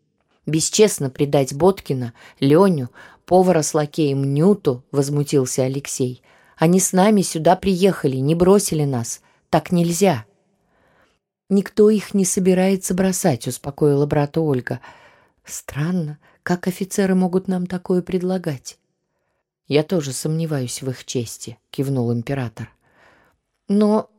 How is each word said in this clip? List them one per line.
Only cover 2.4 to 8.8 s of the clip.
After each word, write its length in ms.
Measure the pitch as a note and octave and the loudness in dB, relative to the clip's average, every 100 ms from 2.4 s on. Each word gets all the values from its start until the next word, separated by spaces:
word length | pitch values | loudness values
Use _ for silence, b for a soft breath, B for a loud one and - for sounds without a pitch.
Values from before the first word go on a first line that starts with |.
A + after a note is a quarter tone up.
| C#3 D#3 G3 D#3 B2 B B B - | 2 4 4 2 -4 B B B 0
повара 360 | F3+ F#3 E3 | 2 4 2
с 120 | D3 | 0
лакеем 600 | D#3 D3 - D3 C#3 C#3 | -2 -2 -2 0 0 -2
Нюту», 500 | C#3 F3+ G3+ D3+ B2+ - | 2 2 2 0 -4 -4
возмутился 720 | C#3 C#3 D3 C#3+ D3 B2+ - | -2 0 -2 0 0 0 -2
Алексей. 600 | C3 C#3 - - B2+ B2+ b b b b | -2 -2 -8 -6 -6 -6 b b b b
«Они 220 | E3 F#3 | 2 2
с 120 | - | 2
нами 300 | F#3 G3+ G#3 | 2 4 4
сюда 340 | E3+ D#3+ D#3 F#3 | 0 0 2 2
приехали, 640 | G3+ F3+ F#3+ - D3 C3 | 2 2 2 2 -2 -2
не 180 | C#3 E3+ | 0 2
бросили 480 | F3+ G3+ - D#3 | 4 4 2 -2